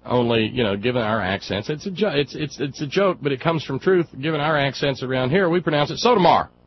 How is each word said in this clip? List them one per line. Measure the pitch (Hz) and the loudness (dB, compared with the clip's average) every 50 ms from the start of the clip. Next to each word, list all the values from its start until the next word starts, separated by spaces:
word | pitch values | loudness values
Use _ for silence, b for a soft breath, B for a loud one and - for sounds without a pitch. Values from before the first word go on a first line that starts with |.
| _ | _
Only, | - - 123 120 117 117 113 110 107 | 0 0 2 2 4 2 2 2 0
you | - 127 120 | 0 0 0
know, | 104 98 | 0 0
given | 101 101 123 123 127 | 0 -2 0 0 0
our | 113 107 110 113 | 0 0 0 0
accents, | 98 92 98 95 - - 98 98 104 - | 0 -2 -2 -4 -4 -4 -4 -4 -4 -4
it's | 151 147 - | -8 -6 -6
a | 202 | -10
jo-, | 185 156 202 208 | -4 -2 -2 0
it's, | 147 143 143 - - | 0 0 -2 -2 -4
it's, | - 151 143 - - | -8 -8 -8 -6 -8
it's | 120 143 139 - | -8 -8 -6 -8
a | 151 | -8
joke, | 143 - 185 196 190 175 - | -4 0 0 0 0 0 0
but | 131 147 | -2 -4
it | 143 123 | -2 0
comes | - 160 165 156 - | 0 -2 -2 -2 -2
from | - 139 131 | -4 -8 -2
truth. | - 180 190 180 165 - - 131 | 2 2 2 2 2 -2 -6 -6
Given | 135 160 160 147 | -4 -4 -2 0
our | 143 156 160 147 | 0 0 2 2
accents | 139 139 131 - - 143 135 117 | 2 0 0 -2 -2 -2 -2 -2
around | 135 127 131 131 131 127 | -4 -4 -2 0 0 2
here, | 143 196 196 170 | 2 2 2 4
we | 165 180 | 2 2
pronounce | 160 170 156 147 147 139 | 0 2 2 2 0 0
it | 160 131 | -2 0
Sotomayor. | - 233 247 214 175 165 131 98 80 - _ _ _ | 2 2 4 6 6 6 6 4 2 -2 _ _ _